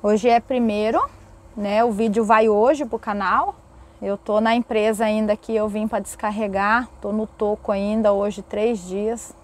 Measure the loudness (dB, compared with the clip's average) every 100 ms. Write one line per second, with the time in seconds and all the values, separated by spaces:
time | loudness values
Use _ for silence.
0 | 2 2 4 2 2 0 0 0 0 0
1 | -2 -6 -20 -20 -16 -8 -2 2 0 0
2 | 0 0 4 4 6 4 4 2 -2 -6
3 | -6 -4 0 0 0 -6 -20 -20 -20 -10
4 | -6 -6 0 0 2 0 0 0 0 0
5 | 0 0 0 -2 -2 -2 -2 -2 -4 -4
6 | -6 -6 -6 -4 -4 0 2 0 -2 -10
7 | -6 -4 -6 -4 -2 -2 -2 -2 0 2
8 | 2 2 -2 -6 -8 -2 -2 -2 -6 -4
9 | -4 -6 -12 -20